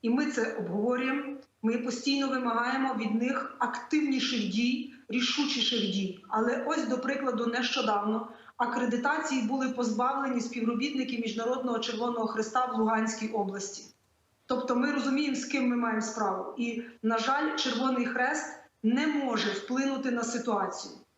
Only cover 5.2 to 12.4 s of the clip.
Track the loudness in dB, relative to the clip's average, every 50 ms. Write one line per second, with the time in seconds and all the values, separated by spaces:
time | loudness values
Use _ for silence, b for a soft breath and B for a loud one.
5.2 | 0 2 2 2 0 0 2 0 2 2 2 2 2 2 2 0 0 -2 -4 -6
6.2 | -8 -2 0 2 2 2 2 0 0 0 0 0 2 0 0 0 0 -2 -2 0
7.2 | 0 0 0 2 0 0 0 0 0 0 0 0 2 2 2 2 2 2 0 0
8.2 | -2 B B B B B B B 0 0 2 0 0 2 0 2 2 2 2 2
9.2 | 0 0 0 0 2 2 0 0 0 0 0 0 0 0 2 2 2 2 2 0
10.2 | 0 0 0 0 -2 -2 -4 0 0 0 0 0 0 0 0 -2 -2 -2 -2 -2
11.2 | -2 -2 -2 -2 0 0 0 0 0 -2 -2 -2 -2 -2 -2 -2 -2 -2 0 0
12.2 | -2 -2 0 -2